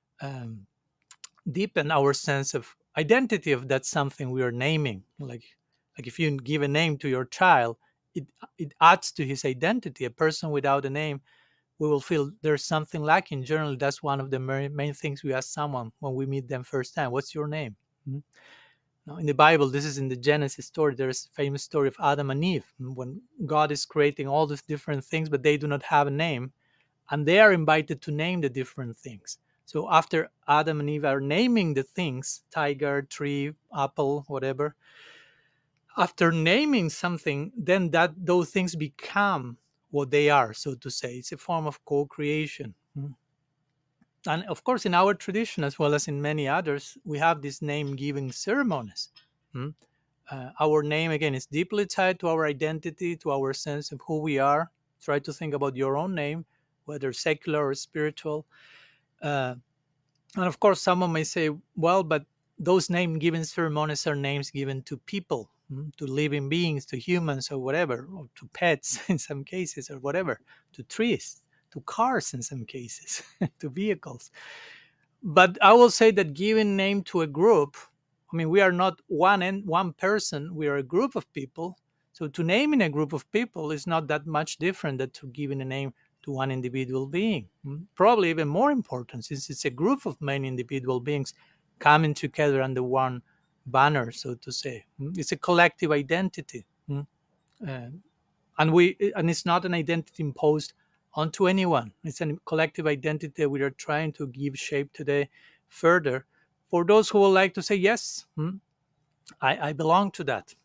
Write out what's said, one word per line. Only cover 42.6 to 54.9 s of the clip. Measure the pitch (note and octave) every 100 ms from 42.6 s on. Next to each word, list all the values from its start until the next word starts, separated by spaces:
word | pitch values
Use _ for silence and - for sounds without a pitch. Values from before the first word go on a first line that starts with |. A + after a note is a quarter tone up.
| B2 - _
Hmm. | C#3+ C#3+ C3 _ _ _ _ _ _ _ _ _ _ E3
And | D#3+ G3+
of | D#3
course, | - B3 G3
in |
our | F3 G3
tradition, | G3+ - G3+ A#3 -
as | C#3+ -
well | D3
as | D3 D#3
in | C#3+
many | D3 D3+ C3+
others, | D#3+ E3 C#3+ - - F3
we | D3
have | E3 D#3
these | C#3+ C3+
name-giving | D3 D3 C#3+ C3+ C#3+ C#3 C3+
ceremonies. | - - C4 B3+ D3 G#2+ - - _ _ _ _
Hmm. | C3 C#3 - _ _ _ _ -
Uh, | C3+ B2+ -
our | D#3 D3+
name, | D3 D3+ E3
again, | D3+ D3+
is | C3 -
deeply | D3 F#3 G#3 G3+
tied | - F#3 F3
to | F3
our | D#3+ D#3
identity, | C#3 D#3 D#3+ E3+ D#3 F3 E3
to | D#3
our | C#3 C3+
sense | C3+ D3+ D3 D3+
of | C#3 -
who | D#3
we | D#3 C3+
are. | C#3 D3 E3 _ _